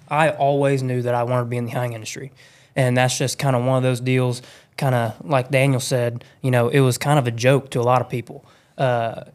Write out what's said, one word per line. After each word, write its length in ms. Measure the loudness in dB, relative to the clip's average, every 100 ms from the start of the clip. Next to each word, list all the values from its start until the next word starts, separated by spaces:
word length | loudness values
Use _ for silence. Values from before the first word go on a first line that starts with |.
| -4
I 220 | 0 0
always 540 | 2 2 2 2 0
knew 180 | -2 -2
that 140 | -2
I 80 | -2
wanted 220 | 0 -2
to 40 | -2
be 80 | -4
in 80 |
the 60 | -4
hunting 220 | -6 -6
industry. 380 | -8 -12 -14 -14 -18 -20 -20 _
And 200 | 0 2
that's 220 | 4 2 0
just 220 | -4 -2
kinda 180 | 0 0
one 200 | 0 0
of 40 |
those 200 | 0 0
deals, 420 | 0 0 0 -4 -10 -20 _ -4
kinda 380 | 0 0 -2 -6
like 260 | -2 -2 2
Daniel 300 | 2 2 0
said, 420 | 0 -2 -2 -6 -14 _
you 80 | 0
know, 180 | 2 4
it 120 | 4
was 180 | 4 2
kind 180 | 2 2
of 80 |
a 60 | 0
joke 400 | 0 2 2 0
to 80 | -2
a 20 |
lot 200 | 2 2
of 80 | 0
people. 360 | -8 -10 -16 -20 _ _ -4
Uh, 460 | -2 0 -4 -8 -14